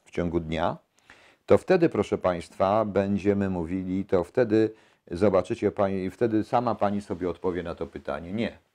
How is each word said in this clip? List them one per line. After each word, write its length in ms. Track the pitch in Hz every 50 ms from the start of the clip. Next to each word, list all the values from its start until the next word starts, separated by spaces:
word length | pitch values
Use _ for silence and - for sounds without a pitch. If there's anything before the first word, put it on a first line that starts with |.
| _
w 60 | _
ciągu 300 | - 87 87 87 82 85
dnia, 360 | 82 78 80 80 85 - 151 - _ _ _ _ _ - - - _ _ _ _ _
to 120 | - 175 -
wtedy, 300 | - - 185 175 170 160
proszę 300 | - 107 95 - 104 90
państwa, 680 | - 92 90 85 - - - - 95 95 104 113 107
będziemy 640 | 104 95 98 98 98 101 92 92 104 101 101 98 95
mówili, 540 | 92 87 80 80 92 95 92 92 92 98 95
to 200 | - - 90 85
wtedy 500 | - - 127 123 104 107 110 110 107 110 - _ _ _ _ _ -
zobaczycie 600 | 87 85 104 101 95 92 90 - 117 - 107 98
pani, 400 | - - 101 95 98 95 92 95
wtedy 340 | - - 120 113 107 107 98
sama 300 | - - 120 123 117 104
pani 260 | - 104 101 104 101
sobie 300 | 101 - 98 85 90 87
odpowie 320 | 85 - - 92 85 90
na 120 | 85 85 80
to 120 | - 80
pytanie. 460 | 71 - 76 - - 71 73 82 87
Nie, 260 | 98 113 110 85 - - _ _